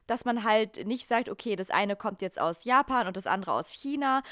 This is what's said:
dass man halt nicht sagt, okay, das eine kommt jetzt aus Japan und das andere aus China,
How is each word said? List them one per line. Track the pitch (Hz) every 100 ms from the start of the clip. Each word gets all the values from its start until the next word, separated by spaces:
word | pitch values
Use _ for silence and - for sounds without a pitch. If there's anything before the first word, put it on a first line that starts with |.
| -
dass | 240
man | 247 233
halt | 214 220 220 - 196
nicht | 247 -
sagt, | 233 247
okay, | 196 233 190
das | 185
eine | 175 202 202
kommt | 220 196
jetzt | 185 -
aus | 165 170 240
Japan | 254 277 262 190
und | 185
das | -
andere | 196 190
aus | 117 165
China, | - 277 294 277 262 -